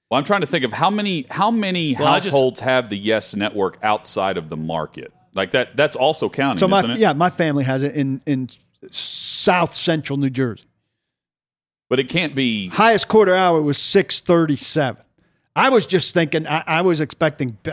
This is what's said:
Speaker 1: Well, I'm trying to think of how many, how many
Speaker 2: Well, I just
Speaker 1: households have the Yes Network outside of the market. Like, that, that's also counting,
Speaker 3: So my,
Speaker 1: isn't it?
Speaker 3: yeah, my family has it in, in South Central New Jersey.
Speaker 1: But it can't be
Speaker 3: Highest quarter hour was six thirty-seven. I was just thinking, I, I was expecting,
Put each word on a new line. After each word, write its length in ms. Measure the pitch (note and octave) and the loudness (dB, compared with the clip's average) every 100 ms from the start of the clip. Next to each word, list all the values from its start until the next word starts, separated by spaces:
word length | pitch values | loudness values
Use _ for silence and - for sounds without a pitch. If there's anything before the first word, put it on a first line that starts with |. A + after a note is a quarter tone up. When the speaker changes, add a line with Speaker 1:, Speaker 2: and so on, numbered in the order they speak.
| _ | _
Speaker 1:
Well, 80 | C#3 | -2
I'm 60 | |
trying 180 | D3 G3+ | 0 0
to 40 | D3 | 0
think 180 | E3+ | -2
of 80 | B2 | -2
how 180 | A#2 F3 | 0 0
many, 360 | G#3 G#3 E3+ - | 0 -2 -4 -6
how 200 | D#3 G#3 | -2 0
many 440 | A#3 G3 F3 D#3 | 0 -2 -2 -2
Speaker 2:
Well, 120 | B2 C#3+ | 2 2
I 100 | C3+ | 2
just 120 | F3+ | 2
Speaker 1:
households 280 | C#3+ C3 - | 2 2 0
have 300 | A#2+ B2+ A2+ | 0 0 0
the 60 | G2+ | -4
Yes 360 | G#2+ A2 - | 0 0 -2
Network 440 | G#2 G#2 G2+ F#2 - | -4 -4 -2 -2 -2
outside 540 | G#2+ G#2 - G#2 F#2+ F2+ | -2 -2 -4 -4 -2 -4
of 120 | D#2 | -6
the 80 | D#2 | -8
market. 560 | D#2+ E2 D2+ - - _ _ | -6 -6 -6 -12 -18 _ _
Like, 200 | G2 F#2+ | -6 -2
that, 220 | C3 A#2 | -2 -2
that's 220 | B2+ D3+ A#2 | 0 0 2
also 320 | C#3 D#3 G#2 | 0 0 -4
counting, 300 | - C#3 F#2+ | -2 -2 2
Speaker 3:
So 100 | F#3 | 2
my, 120 | G3 | 2
Speaker 1:
isn't 120 | A3+ | 2
it? 60 | A3 | 2
Speaker 3:
yeah, 140 | G3+ | 2
my 160 | C#3+ F3 | 2 0
family 340 | - D#3+ C#3+ | 0 0 0
has 180 | C3 C3+ | 0 -2
it 140 | C#3+ D3 | -2 -2
in, 240 | C3+ C3+ - | -4 -4 -4
in 220 | C3 B2 - _ _ - | -4 -4 -12 _ _ -14
South 840 | - - - - - G3+ F3+ E3+ | -12 -10 -10 -10 -2 0 2 0
Central 420 | - E3+ D#3+ - C#3 | -2 -2 -2 -2 -4
New 140 | C3+ | -2
Jersey. 340 | B2+ B2 G2+ _ _ _ _ _ _ _ _ _ _ _ _ _ | -2 -4 -6 _ _ _ _ _ _ _ _ _ _ _ _ _
Speaker 1:
But 100 | B2+ | -2
it 100 | B2+ | 0
can't 260 | E3 F3 | -2 -2
be 340 | C3+ B2 G#2+ F#2 | -2 0 -2 -2
Speaker 3:
Highest 400 | - A3+ G#3+ - | 2 4 4 4
quarter 260 | A3 F#3+ | 4 6
hour 260 | F#3 F3+ E3 | 4 4 4
was 160 | D3 C#3 | 2 -2
six 420 | - G3 - - | 2 2 0 -4
thirty-seven. 840 | - E3+ D#3 C#3 - D#3+ C3 - _ _ _ _ _ - | 2 2 2 0 -2 -2 -2 -6 _ _ _ _ _ 0
I 120 | B3+ | 4
was 180 | B3 - | 4 2
just 260 | F#3 - | -2 0
thinking, 340 | F3+ D#3+ D#3+ D3+ | 0 0 -2 -2
I, 160 | D3+ E3+ | -4 -2
I 140 | D#3+ | 0
was 180 | F#3 D#3 | 2 0
expecting, 560 | D3+ - D#3 D3+ B2+ A2 D#3 | -2 -2 -2 -2 -8 -6 -8